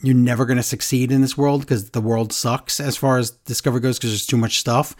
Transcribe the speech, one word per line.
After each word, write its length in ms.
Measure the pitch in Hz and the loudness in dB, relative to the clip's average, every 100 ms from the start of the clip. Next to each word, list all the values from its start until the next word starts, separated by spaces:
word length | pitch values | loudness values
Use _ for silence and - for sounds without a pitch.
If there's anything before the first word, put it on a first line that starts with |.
you're 100 | 135 127 | 2 4
never 300 | 123 120 123 | 4 2 0
gonna 160 | 123 | 0
succeed 500 | 117 107 - 131 127 | -2 -4 -2 0 2
in 100 | 135 | 2
this 140 | 135 - | 2 2
world 300 | 143 143 139 | 2 0 0
'cause 240 | 120 101 | -4 -2
the 120 | 123 | -4
world 300 | 110 113 110 | 0 0 -2
sucks 480 | - 120 123 - - | -4 -2 -2 -4 -6
as 180 | 143 - | -4 -2
far 200 | 135 127 | 0 2
as 140 | 117 | 0
discovery 500 | - - 120 143 123 | -6 -8 -4 -2 0
goes 160 | 120 123 | 0 -2
'cause 140 | 120 | -2
there's 160 | 104 - | -4 0
too 100 | 127 | 0
much 220 | 113 - | 2 -2
stuff. 360 | - 120 147 - | 0 0 0 -6